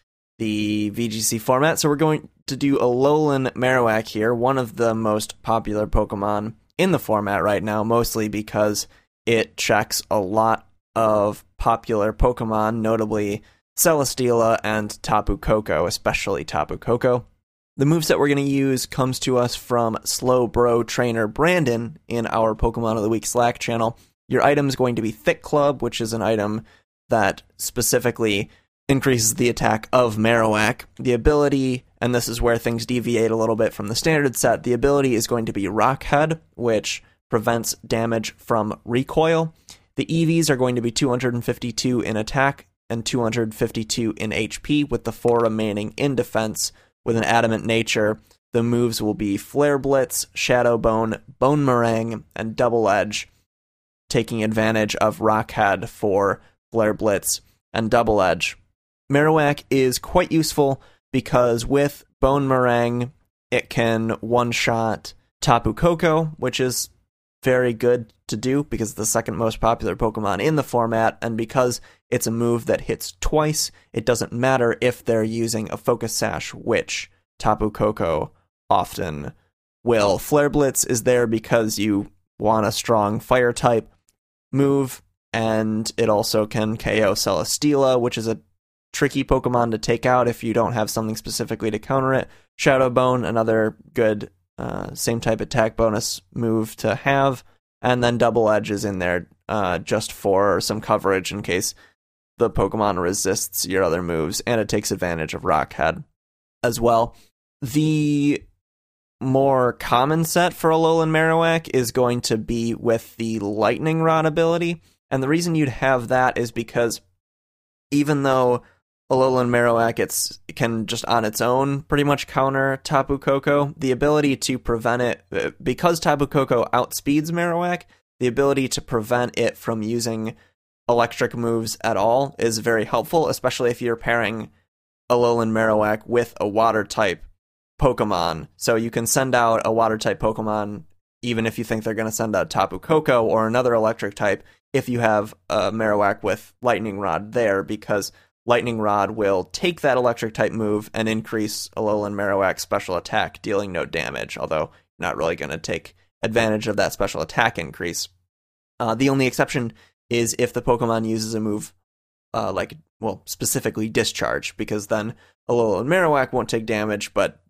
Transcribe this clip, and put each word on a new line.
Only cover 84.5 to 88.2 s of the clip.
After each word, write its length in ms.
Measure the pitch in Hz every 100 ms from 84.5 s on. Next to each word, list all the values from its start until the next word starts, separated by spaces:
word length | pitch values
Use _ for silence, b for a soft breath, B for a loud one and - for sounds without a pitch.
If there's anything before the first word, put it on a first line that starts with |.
move, 500 | 131 139 139 131 - _ _ -
and 600 | 113 113 110 110 110 113 -
it 120 | 113
also 360 | 104 110 107 107
can 320 | 117 107 110
K 260 | 107 107
O 100 | 104
Celesteela, 840 | 104 110 90 - - 147 139 135 127
which 180 | 120
is 100 | 120